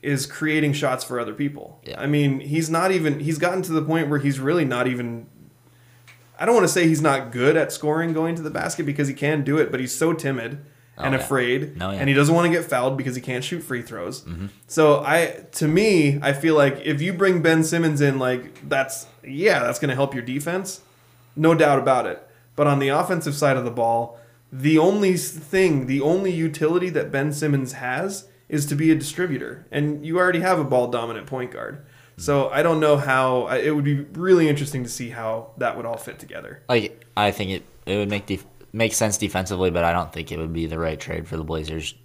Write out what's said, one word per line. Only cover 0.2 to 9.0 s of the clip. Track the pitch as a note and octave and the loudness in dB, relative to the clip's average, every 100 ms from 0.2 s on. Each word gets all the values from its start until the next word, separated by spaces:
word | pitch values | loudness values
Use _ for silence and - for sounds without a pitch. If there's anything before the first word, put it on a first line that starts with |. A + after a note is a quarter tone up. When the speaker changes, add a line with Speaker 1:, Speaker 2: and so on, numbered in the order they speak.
| - | -4
Speaker 1:
creating | - D#3 D#3 D3+ | -4 0 2 2
shots | C#3+ C#3+ B2+ | 0 0 -2
for | - B2 | -4 -6
other | A2+ | -6
people. | - C#3+ C#3+ - - | -4 -4 -4 -16 -18
Speaker 2:
Yeah. | - - | -16 -6
Speaker 1:
I | C#3 | 0
mean, | D3 C#3+ C3+ | 2 2 0
he's | C#3+ D#3 D#3 | -2 -2 0
not | E3 F#3+ | 0 2
even, | F#3 D#3 C#3+ | 2 0 -2
he's | D3 D#3 | -2 0
gotten | F3 F#3 | 0 -2
to | F3+ | -2
the | D#3+ | -2
point | D3+ D#3+ C#3+ | 0 0 0
where | D3 | 0
he's | C#3+ C3 | 0 0
really | C3+ F3 | 0 0
not | C#3 B2 B2+ | 0 0 -2
even, | B2 A#2+ A#2 - _ - _ _ _ _ _ - - _ - | -2 -6 -8 -14 _ -20 _ _ _ _ _ -20 -20 _ -4
I | F3+ | 2
don't | |
wanna | A#3 F3 | 4 4
say | F#3 E3 | 4 4
he's | D#3 | 4
not | D3+ C3+ B2 | 2 2 -2
good | A#2+ C3 D#3+ | 0 2 4
at | C#3+ | 0
scoring | - D3+ D#3 E3+ | -2 -2 0 0
going | D#3+ E3 E3+ | -2 -2 -4
to | |
the | D#3 | -6
basket | C3+ E3 E3 D3 | -6 -6 -4 -4
because | C#3+ | -2